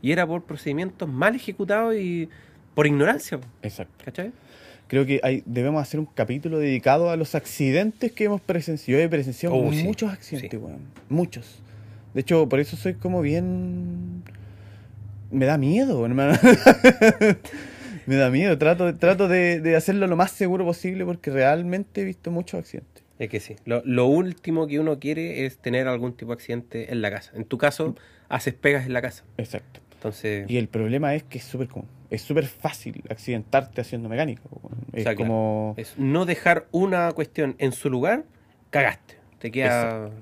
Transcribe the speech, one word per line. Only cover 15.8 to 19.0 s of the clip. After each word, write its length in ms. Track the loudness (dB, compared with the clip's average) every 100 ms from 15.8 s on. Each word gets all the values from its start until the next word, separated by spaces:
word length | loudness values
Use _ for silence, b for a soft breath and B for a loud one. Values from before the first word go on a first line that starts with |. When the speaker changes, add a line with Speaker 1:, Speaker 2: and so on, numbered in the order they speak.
| 2 0
Speaker 2:
hermano. 320 | 0 2 4 8
<laughs> 800 | 8 10 10 10 8 8 6 6 4 2 -2 B B B -16 -14 -2
Me 100 | 2
da 140 | 4
miedo. 260 | 4 2 4
Trato, 360 | 4 4 2
trato 320 | 2